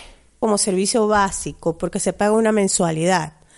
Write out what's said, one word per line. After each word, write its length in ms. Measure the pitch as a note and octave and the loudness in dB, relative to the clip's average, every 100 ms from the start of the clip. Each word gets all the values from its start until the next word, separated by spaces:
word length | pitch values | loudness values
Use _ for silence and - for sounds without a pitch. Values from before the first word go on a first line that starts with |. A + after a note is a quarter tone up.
| - - _ _ | -12 -20 _ _
como 180 | A3 G3+ | 0 0
servicio 480 | - F#3 F#3+ B3 G#3+ | 0 0 0 0 2
básico 720 | G#3 F#3+ - D3 - E3+ E3 | 2 0 -2 -10 -6 -4 -4
porque 220 | F3 G3 | -4 -4
se 120 | - | -4
paga 200 | F3+ G#3 | -2 0
una 180 | A3 A3 | 2 2
mensualidad, 840 | G#3+ G3 - F3 D#3+ E3+ F3+ D#3 - - | 2 2 0 0 0 0 0 -2 -10 -20